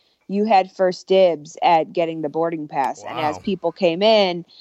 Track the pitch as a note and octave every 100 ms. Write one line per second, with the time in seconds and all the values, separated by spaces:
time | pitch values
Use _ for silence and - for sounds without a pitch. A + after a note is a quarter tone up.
0 | _ _ - G3 A3 F#3+ F#3+ - F#3 F3+
1 | - F#3+ F#3 D3+ D#3 - E3+ E3 D3+ F3
2 | E3 D#3+ D3+ D#3 E3 E3 D3 C#3+ B2 -
3 | - A#2 D3+ F3 G#3 F#3 E3+ - F3+ E3
4 | G#3+ A3 F#3 F3 - _